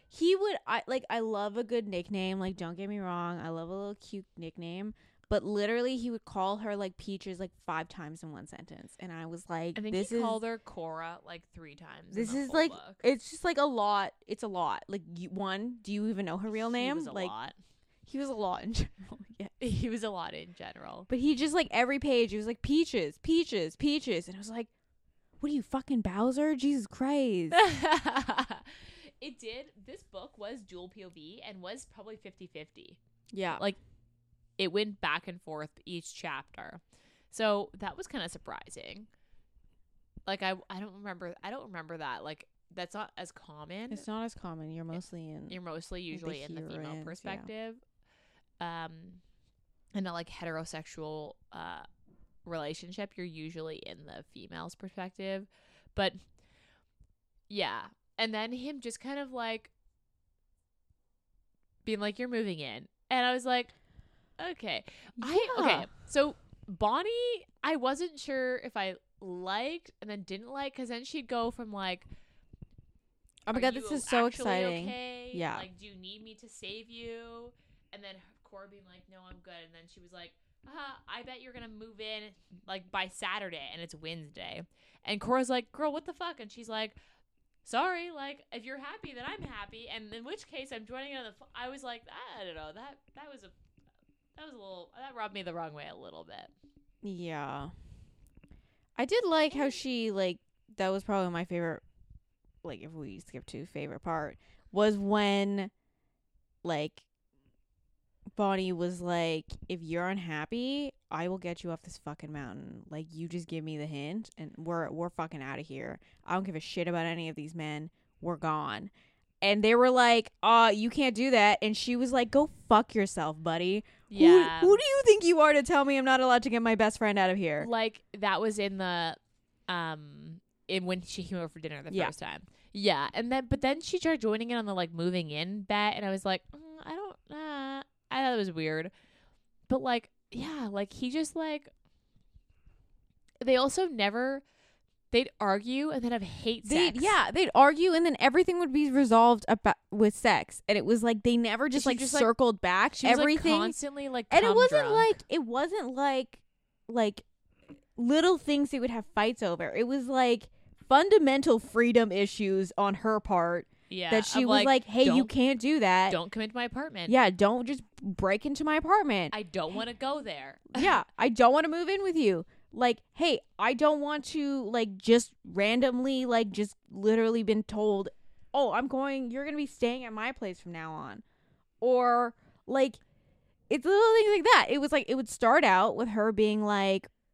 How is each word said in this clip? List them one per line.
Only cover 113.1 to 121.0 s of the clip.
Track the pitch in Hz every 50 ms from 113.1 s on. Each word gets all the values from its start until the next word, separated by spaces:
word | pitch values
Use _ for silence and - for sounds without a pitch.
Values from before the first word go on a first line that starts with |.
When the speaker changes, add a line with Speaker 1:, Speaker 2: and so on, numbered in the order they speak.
Speaker 1:
you | 160 156 170
just | 165 170 175 165 -
give | 165 160 156
me | 160 156 151
the | 147
hint | 156 151 143 143 147 180 220 214 - -
and | - 160 147 - -
we're, | 160 165 170 165 160 -
we're | - 156 170 175
fucking | - - 165 160 160 151
outta | 135 135 135 131
here. | 156 - 131 135 - - - - _ _ _ _ _
I | - 175
don't | 185 190
give | 190 165
a | 156
shit | - - - 185 170 175
about | 175 170 165
any | 170 165 170 165 160
of | 151
these | 156 147 156 165
men. | 170 156 151 151 147 156 165 - _ _ _ _ _
We're | - 170 175
gone." | 151 165 160 156 151 147 139 104 107 - 202 - _ _ _ _ _ _ _ _ _
And | - 196 208 214 214
they | 220 233
were | 240 247 254
like, | 254 254 247 240 233 233 220 - - _
"Uh, | - 208 226 233 233 226 208
you | 208 220 233
can't | - 294